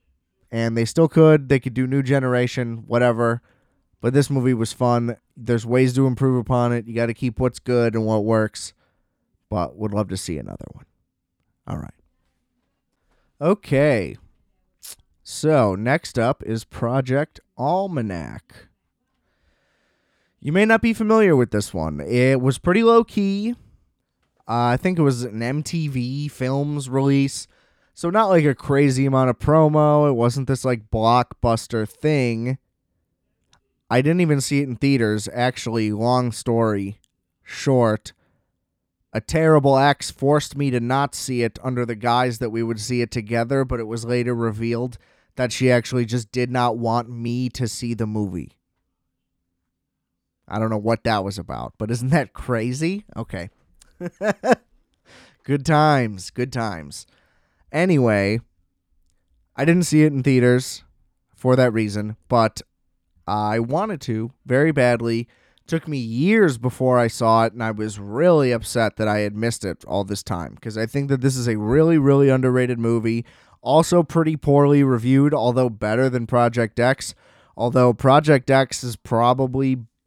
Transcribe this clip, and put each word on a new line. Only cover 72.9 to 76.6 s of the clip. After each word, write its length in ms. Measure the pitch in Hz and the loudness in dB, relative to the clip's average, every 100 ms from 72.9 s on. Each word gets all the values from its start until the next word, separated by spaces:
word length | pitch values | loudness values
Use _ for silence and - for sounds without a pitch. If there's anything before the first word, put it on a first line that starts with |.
| 117 113 117 - _ _ _ | 0 0 -4 -6 _ _ _
Also 420 | 120 151 165 175 | 0 2 4 2
pretty 320 | 160 165 160 | 2 0 0
poorly 480 | 160 143 143 143 147 | -2 2 4 6 4
reviewed, 520 | 135 123 120 135 143 | 4 2 2 4 4
although 340 | 143 120 123 127 | 2 0 0 0
better 400 | 104 107 113 131 | -2 -2 0 0
than 180 | 123 113 | 0 -2
Project 540 | 123 120 117 | 2 2 0